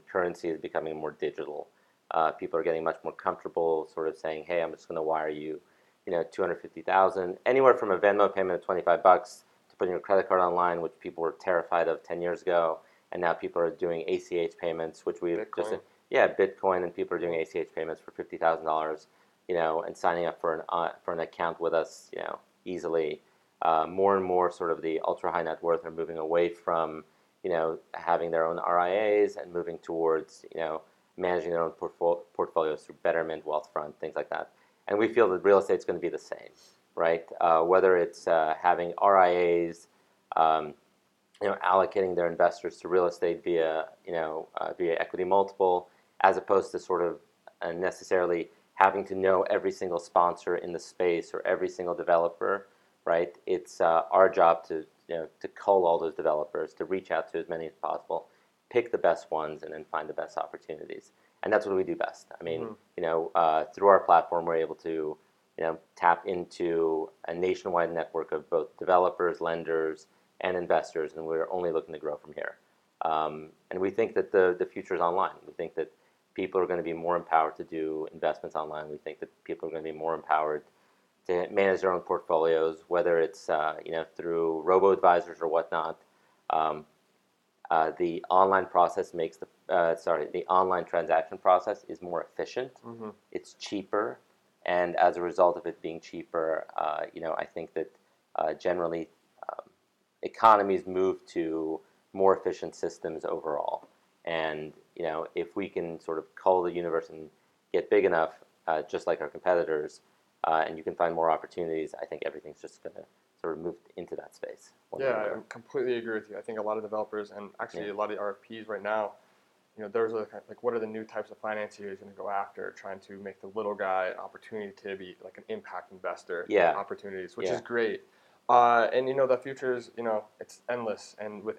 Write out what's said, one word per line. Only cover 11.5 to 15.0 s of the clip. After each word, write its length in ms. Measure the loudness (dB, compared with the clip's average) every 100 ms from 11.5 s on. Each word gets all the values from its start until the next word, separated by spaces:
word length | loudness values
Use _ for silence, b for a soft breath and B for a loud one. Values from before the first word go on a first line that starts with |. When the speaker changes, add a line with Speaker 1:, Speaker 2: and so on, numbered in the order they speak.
| 0 2 0 0
Speaker 1:
of 160 | -2 -6
ten 120 | -4
years 200 | -4 -4
ago. 380 | 0 2 2 -2 b b b
And 60 | -2 -2
now 80 |
people 280 | -2 -4 0 -2
are 40 | 0 -4
doing 140 | -4 -2
A 20 | -4 -2
C 120 | -2 -2
H 60 | -4
payments, 480 | -6 -4 -6 -6